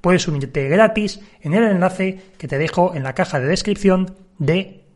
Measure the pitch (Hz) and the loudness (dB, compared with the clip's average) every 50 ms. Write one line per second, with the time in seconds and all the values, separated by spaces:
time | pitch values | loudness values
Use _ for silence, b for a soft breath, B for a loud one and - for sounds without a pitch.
0 | - 175 185 180 - 175 151 139 135 123 - 151 135 135 156 196 220 214 220 214 | 4 4 2 2 2 0 -4 -4 -4 -4 -4 -4 -2 2 4 4 4 4 4 -2
1 | 214 196 - B B B B B - 151 160 214 233 214 196 180 180 185 180 - | -4 -4 -8 B B B B B -6 -2 2 2 2 2 2 2 0 0 0 -2
2 | 190 190 190 190 B B B _ - 131 147 139 160 156 - 180 175 180 180 147 | -4 -4 -4 -8 B B B _ -10 -6 -4 -2 -2 -2 2 2 0 2 0 -4
3 | 131 131 131 - 180 - - 139 127 139 190 190 - 208 202 - - 196 185 185 | -6 -6 -2 -4 -4 -2 -2 -2 0 0 -2 -2 0 -2 -4 0 2 2 2 2
4 | 185 180 - _ - _ _ _ 147 139 160 190 190 - - - _ _ _ | 0 -4 -6 _ -20 _ _ _ -2 0 0 0 -2 -6 -14 -20 _ _ _